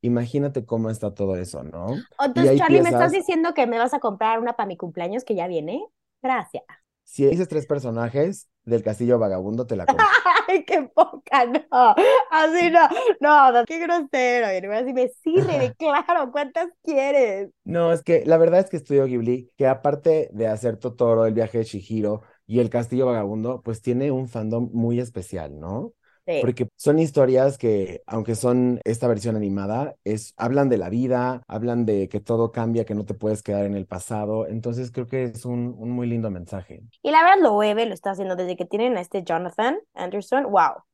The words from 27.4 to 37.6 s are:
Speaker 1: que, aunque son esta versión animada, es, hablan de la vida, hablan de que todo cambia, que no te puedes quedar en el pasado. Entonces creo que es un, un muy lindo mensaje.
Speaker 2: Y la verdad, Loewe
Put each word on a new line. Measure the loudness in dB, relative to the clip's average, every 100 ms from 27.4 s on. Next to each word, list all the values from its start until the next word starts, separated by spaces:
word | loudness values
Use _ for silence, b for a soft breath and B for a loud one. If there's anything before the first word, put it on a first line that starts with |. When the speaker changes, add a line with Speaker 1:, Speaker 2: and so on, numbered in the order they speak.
| 2 0
Speaker 1:
que, | 0 0 -2 -8 -10
aunque | -8 -4
son | -2 0 2 2 0
esta | -4 -2 0
versión | -2 -2 -4
animada, | -4 -4 -4 -4 -6 -8
es, | -6 -6 -8 _
hablan | -2 0 2
de | 0
la | -2
vida, | -4 -2 0 -2 -6 _
hablan | -8 -4 -2 0
de | 0 -2
que | -6
todo | -4 -2 -2
cambia, | -2 -4 -2
que | -4
no | -6
te | -6
puedes | -6 -4 -4
quedar | -4 -4
en | -2
el | -4 -8
pasado. | -12 -8 -8 -4 -6 -6
Entonces | -6 -8 -8 -8
creo | -10 -8
que | -6
es | -6 -8
un, | -8 -6 -6 -8
un | -8
muy | -6 -4
lindo | -4 -4
mensaje. | -8 -10 -12 -14 -20 -20 _
Speaker 2:
Y | 0
la | 2
verdad, | 4 6
Loewe | 4 2